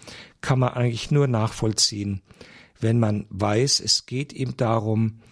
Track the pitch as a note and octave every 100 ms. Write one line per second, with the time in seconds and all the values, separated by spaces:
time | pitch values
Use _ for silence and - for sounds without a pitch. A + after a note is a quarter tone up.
0 | - - - _ - C3 B2 B2 A#2+ A2
1 | - D3 C#3 A2+ A2 - A2+ G#2 - G#2
2 | G2+ G2 - - - - - - A2+ A#2
3 | G#2+ G#2 - F#2+ G#2 G#2+ C#3 - G2+ -
4 | - B2+ C#3+ - B2 B2 A#2 A2+ G#2+ A2
5 | A2 A2+ -